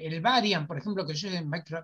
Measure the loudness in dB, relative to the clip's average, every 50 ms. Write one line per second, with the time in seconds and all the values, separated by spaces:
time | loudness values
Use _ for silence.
0 | -6 -4 -4 2 4 4 6 6 6 4 4 2 0 -2 -4 -4 -4 -2 -2 -2
1 | -2 -2 -4 -4 -4 -4 -4 -4 -2 -2 -4 -4 -6 -6 -8 -8